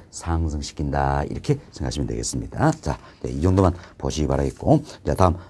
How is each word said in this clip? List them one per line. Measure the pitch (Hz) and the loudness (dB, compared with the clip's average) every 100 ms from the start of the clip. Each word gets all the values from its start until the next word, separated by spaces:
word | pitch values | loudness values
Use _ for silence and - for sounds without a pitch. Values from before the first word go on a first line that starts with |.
| - | -10
상승시킨다. | - 85 82 80 73 71 - 73 71 69 71 | -10 -4 -2 0 -2 -6 -4 -2 0 0 0
이렇게 | 71 - - 139 - | -2 -4 -2 -2 -4
생각하시면 | - 64 143 127 | -8 -6 -4 -4
되겠습니다. | - - - - - 156 160 | -4 -6 -6 -6 0 0 0
자, | - - - - 60 | -4 -6 -10 -12 -8
예, | |
이 | 67 | 0
정도만 | 90 92 92 87 - - | 4 6 6 2 -6 -8
보시기 | 69 76 71 | -4 -2 0
바라겠고, | 69 67 - - 151 - - 73 | 2 0 -2 2 2 2 -6 -2
자, | 73 | 4
다음 | 92 87 | 4 2